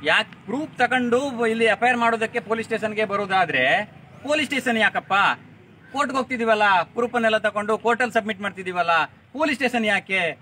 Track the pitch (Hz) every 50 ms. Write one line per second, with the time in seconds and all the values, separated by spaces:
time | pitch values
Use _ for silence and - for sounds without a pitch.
0 | 139 151 165 202 220 - - - - - 208 277 311 - - - 247 233 247 254
1 | 247 240 233 247 277 285 247 226 233 226 220 226 226 226 202 196 220 247 254 240
2 | 233 233 226 220 226 220 233 240 175 190 220 226 220 - 226 214 196 214 214 202
3 | 220 196 196 208 208 190 190 190 180 156 143 131 127 135 156 190 214 - - -
4 | - - - - - 269 294 311 294 - 294 262 - 254 233 220 214 196 - 190
5 | 165 - 190 196 196 160 123 - - - - - - - - - - - - 269
6 | 285 247 247 269 247 - 262 233 233 226 220 214 208 202 196 180 165 - - 214
7 | 240 233 233 240 226 220 220 220 214 214 208 214 208 208 220 214 - 220 240 226
8 | 254 233 180 233 208 208 214 185 202 202 185 185 190 180 180 180 170 170 170 160
9 | 151 - - - _ _ _ - 311 302 285 226 277 240 247 240 220 214 202 190
10 | - - 190 190 180 160 139 -